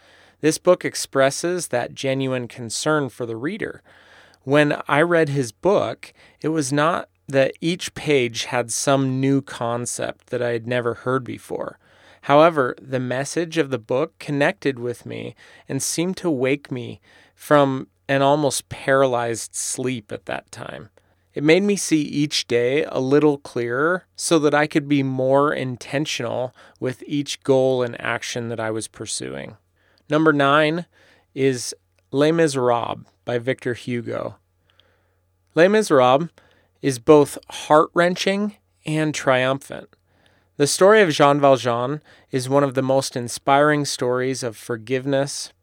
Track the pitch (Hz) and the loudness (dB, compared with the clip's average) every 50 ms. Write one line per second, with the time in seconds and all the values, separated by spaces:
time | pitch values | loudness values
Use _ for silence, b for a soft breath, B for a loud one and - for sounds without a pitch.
0 | b b b b b b b b b 151 156 - - 180 180 175 - 143 - - | b b b b b b b b b 0 0 2 4 2 2 2 2 -6 -6 -8
1 | - - - 135 135 135 139 - - 170 180 180 160 - - 120 120 143 139 - | -8 -4 0 2 2 2 2 -2 -4 -4 -4 -6 -6 -4 -4 -4 -4 -6 -8 -6
2 | - 135 135 135 135 131 131 127 120 113 - - 123 110 - - - 151 156 151 | -4 -4 -2 -2 -2 -4 -4 -6 -6 -8 -12 -12 -12 -8 -8 -4 -2 0 0 0
3 | 143 127 - - 127 117 113 113 120 156 202 220 - - - - _ b b b | -2 -4 -6 -8 -8 -8 -8 -6 -8 -8 -6 -6 -8 -10 -10 -12 _ b b b
4 | b b b b b b b b b 131 139 147 151 147 147 - - - 147 143 | b b b b b b b b b 0 2 4 4 4 2 -2 -2 -2 0 2
5 | 160 175 175 165 160 147 139 143 131 113 - _ - 175 208 170 110 107 123 - | 2 2 2 2 2 0 0 -2 -2 -4 -4 _ 0 0 2 2 0 -2 -6 -10
6 | - - - b b b b b b 151 160 160 147 123 143 143 147 160 - - | -14 -20 -20 b b b b b b -2 -2 -2 -2 0 0 0 2 0 0 -2
7 | - - _ _ _ - 135 135 135 - - - - 165 175 185 - - - - | -6 -10 _ _ _ -2 0 2 2 0 0 -4 -4 -4 -4 -4 -6 -10 -12 -6
8 | - 156 147 139 123 120 113 113 - - - 123 120 117 107 - - - 139 135 | -2 2 2 2 2 0 -2 -6 -8 -4 -4 -4 -4 -4 -4 -4 0 0 2 2
9 | 135 131 131 131 135 135 139 139 135 - - - 123 117 117 120 123 117 - - | 2 0 0 0 2 2 2 2 0 -4 -8 -6 -4 -4 -4 -4 -6 -6 -6 -6
10 | 123 117 120 _ _ - - 120 120 120 120 117 110 117 123 123 120 120 113 - | -6 -6 -8 _ _ -8 -6 -4 -2 -2 -4 -4 -4 -4 -4 -2 -2 -2 -4 -4
11 | - 127 127 135 123 117 113 107 - - - - - - - _ b b b b | -4 -2 -2 -2 -4 -6 -12 -12 -12 -10 -8 -8 -8 -8 -12 _ b b b b
12 | b b b b b - 139 147 156 170 165 151 131 123 - - - 131 135 127 | b b b b b 2 6 6 6 6 4 2 0 0 -2 -8 -10 -6 -6 -4
13 | 127 123 123 127 139 143 - 160 175 170 160 165 151 139 131 117 107 - 131 127 | -4 -4 -4 -4 -6 -4 -4 -4 -4 -2 -2 -2 -2 -2 -2 -6 -4 -2 -2 -2
14 | 156 - _ - - - 147 139 143 160 - - - 139 127 120 120 120 117 - | -2 -4 _ -12 -8 -4 -2 0 0 0 0 -2 -2 -4 -4 -4 -6 -8 -8 -10
15 | - 120 117 113 113 120 123 B B B B B B B 135 135 - - - - | -12 -12 -10 -10 -10 -12 -14 B B B B B B B -6 -6 -4 -4 -2 -2
16 | 165 180 185 - - 175 151 127 131 131 139 143 - - 139 123 120 117 113 - | -2 -2 -2 -4 -2 -2 0 0 0 0 0 -2 -4 -6 -8 -8 -8 -10 -12 -16
17 | b b b b b b b b - - 151 147 143 135 131 131 - - _ _ | b b b b b b b b 0 4 4 6 6 4 2 -2 -6 -10 _ _
18 | _ - 139 139 139 139 143 151 151 135 120 - - - - - - - 135 135 | _ -2 0 2 2 2 2 2 2 0 -2 -4 -8 -10 -14 -6 0 2 4 4
19 | 139 131 123 120 120 117 117 107 - - - - - - - - 127 127 127 117 | 4 4 2 0 -2 -2 -4 -6 -8 -10 -10 -8 -8 -6 -6 -4 -4 -4 -4 -6
20 | - - 110 - _ - - - - _ - - - - - 67 107 104 _ _ | -8 -10 -14 -14 _ -10 -10 -10 -10 _ -16 -16 -14 -14 -14 -14 -16 -20 _ _
21 | _ _ _ _ _ _ - 143 143 151 160 185 202 208 202 180 - - 165 156 | _ _ _ _ _ _ -8 -2 2 4 4 4 4 2 0 -2 -2 0 0 0
22 | 147 135 - 143 147 151 - - - - 117 117 120 123 131 151 - - - - | 0 -2 -4 -4 -4 -2 -2 -4 -4 -2 -2 0 0 0 0 -2 -2 -2 -4 -4
23 | 131 127 139 147 147 151 143 143 - - - 123 120 120 120 131 147 165 180 185 | 0 2 2 4 4 4 2 0 -4 -8 -6 -6 -4 -4 -2 -2 -2 -2 -2 -4
24 | - _ _ - - - 170 160 143 151 143 147 151 151 - 160 143 143 143 139 | -6 _ _ -8 -2 0 2 2 2 2 2 2 0 0 0 -2 0 0 0 0
25 | 135 135 131 131 131 131 135 139 143 151 156 131 131 131 123 117 - - - 139 | 0 0 -2 -2 0 2 4 4 4 2 0 -2 -4 -6 -8 -10 -8 -6 -4 -4
26 | 156 - - - 123 113 110 113 123 127 - b b b b b - 127 127 - | -2 -4 -4 -6 -6 -6 -4 -6 -6 -8 -10 b b b b b -6 -6 -6 -8
27 | - - 151 143 143 - - - - - 135 131 131 131 131 127 123 120 117 - | -8 -6 -6 -4 -4 -6 -8 -6 0 2 2 4 4 2 2 0 -2 -4 -6 -6
28 | - 120 117 117 - - - 123 117 113 117 113 110 110 113 113 107 - - - | -6 -4 -4 -4 -6 -8 -8 -6 -6 -6 -6 -6 -6 -4 -4 -6 -8 -10 -12 -14
29 | 113 107 - - 127 127 131 139 - - - - _ _ _ _ _ _ _ _ | -12 -10 -10 -10 -8 -10 -10 -10 -12 -14 -16 -20 _ _ _ _ _ _ _ _
30 | _ - 147 151 160 156 147 143 139 139 143 151 156 151 160 175 170 - b b | _ -2 0 2 2 2 2 2 2 2 2 2 2 0 -2 -4 -8 -12 b b
31 | b b b b b b b 143 135 135 131 120 - - - - _ _ _ _ | b b b b b b b -2 0 0 0 -2 -4 -10 -12 -14 _ _ _ _
32 | _ _ - 135 147 151 165 170 165 156 135 135 123 123 120 117 113 - - 113 | _ _ 0 2 2 2 4 4 2 2 2 2 2 2 2 0 0 -4 -8 -10
33 | - _ _ _ - - 120 120 117 127 127 - - 127 120 - - - 123 120 | -12 _ _ _ -8 -6 -6 -4 -2 -4 -4 -4 -4 -6 -6 -6 -6 -8 -6 -6
34 | 113 113 117 - - 120 104 - _ _ _ _ _ _ _ _ _ _ _ _ | -6 -6 -8 -8 -8 -10 -12 -16 _ _ _ _ _ _ _ _ _ _ _ _
35 | _ _ _ _ _ _ _ _ _ _ - 151 165 190 208 220 214 - 156 135 | _ _ _ _ _ _ _ _ _ _ 2 4 4 6 4 4 2 4 4 6
36 | 127 123 127 143 170 165 _ b b b b b b b b b b 139 131 120 | 6 6 4 4 2 -2 _ b b b b b b b b b b -4 -4 0
37 | 117 - 156 147 143 - - - - - - - - - 151 151 170 - - 170 | 4 6 8 8 6 4 0 -10 -16 -16 -14 -8 0 4 4 6 4 4 2 2
38 | 170 175 185 180 - 190 196 196 208 208 - _ _ _ _ _ - - 156 156 | 2 2 2 0 -2 -2 0 0 -2 -6 -8 _ _ _ _ _ -6 -4 -2 0
39 | 156 151 143 - - 139 131 127 127 131 135 139 - - - - - - _ _ | 0 -2 -2 -2 0 2 2 2 2 0 0 -2 -6 -12 -14 -14 -16 -18 _ _
40 | _ _ _ _ _ _ _ _ _ _ _ - 143 139 - - 185 196 214 220 | _ _ _ _ _ _ _ _ _ _ _ -2 0 0 2 6 6 8 8 8
41 | 208 170 143 - 147 143 143 143 143 139 135 123 113 127 120 117 123 127 143 151 | 6 4 4 6 6 6 6 6 6 6 6 4 2 0 -2 -2 -2 -4 -6 -8
42 | - b b b b b b 135 123 127 135 143 143 139 123 135 131 131 135 135 | -12 b b b b b b -4 -2 0 2 2 2 2 0 0 0 2 2 0
43 | 131 - - 131 120 117 - - - - 139 139 147 151 151 147 143 139 - - | 0 -2 -6 -8 -8 -8 -10 -6 0 2 4 4 4 4 2 2 0 -4 -4 -4
44 | 131 123 123 127 127 131 135 120 127 120 107 - - - 123 113 110 107 131 131 | -2 -2 -2 -2 -2 -4 -4 -4 -6 -8 -10 -10 -10 -8 -8 -8 -6 -4 -4 -4
45 | 127 139 139 135 139 143 - - - - _ _ | -2 0 0 0 0 -2 -6 -10 -12 -14 _ _